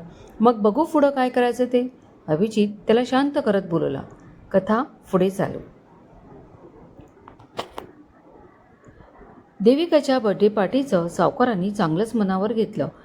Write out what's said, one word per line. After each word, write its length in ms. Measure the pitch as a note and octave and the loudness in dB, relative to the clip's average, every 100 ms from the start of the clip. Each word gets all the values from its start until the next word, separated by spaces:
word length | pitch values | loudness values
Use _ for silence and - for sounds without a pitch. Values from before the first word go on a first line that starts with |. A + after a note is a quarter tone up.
| - - - - | -6 -20 -14 0
मग 160 | A3+ A3+ | 2 4
बघू 280 | G#3 G#3 | 2 2
पुढं 260 | D#4+ D4+ C#4+ | 0 2 2
काय 200 | C#4 B3+ | 2 0
करायचं 360 | B3 B3 A#3+ B3 | 0 0 0 0
ते." 280 | B3 B3+ - - - - | 0 -2 -8 -20 -14 -4
अभिजित 420 | D#3 A3 A3 G#3 G#3 - | -2 0 0 -2 -2 0
त्याला 140 | A3+ B3 | 0 2
शांत 260 | C4 C#4+ D4 C4+ | 0 0 -2 -2
करत 160 | G3 F3 | -2 -2
बोलला. 320 | E3 C#3+ C3+ - - - - - | -2 -2 -4 -10 -18 -20 -20 -2
कथा 320 | G3 F#3+ A3 | -2 0 0
पुढे 460 | D4+ - - F#3+ F#3 | -2 -10 -2 0 0
चालू. 280 | F#3+ D#3+ - - - _ - - - - - - - - - - - - - - - - - - - - - - _ - - - _ _ _ - - - - - - - - | 0 -4 -6 -14 -20 _ -20 -20 -20 -20 -20 -20 -20 -20 -20 -20 -20 -20 -20 -20 -20 -20 -14 -14 -14 -18 -20 -20 _ -20 -20 -20 _ _ _ -20 -20 -20 -20 -20 -20 -18 0
देविकाच्या 600 | G3+ C#4 E4+ D4+ C#4+ C4 | 2 4 4 2 2 0
बर्थडे 300 | G#3+ F#3 G#3 | 0 2 2
पार्टीचं 580 | G#3 F#3 C4 C#4 F3+ E3+ | 2 -2 -2 0 -2 -2
सावकारांनी 640 | E3+ E3 - B3 G3+ F#3+ | 0 0 2 0 0 -4
चांगलंच 440 | G3+ E3 D#3+ A3+ A#3 | -2 0 0 -2 -2
मनावर 380 | G3 F#3+ G#3+ | -2 0 -2
घेतलं. 340 | A3+ G#3 - - - | -2 -4 -4 -6 -8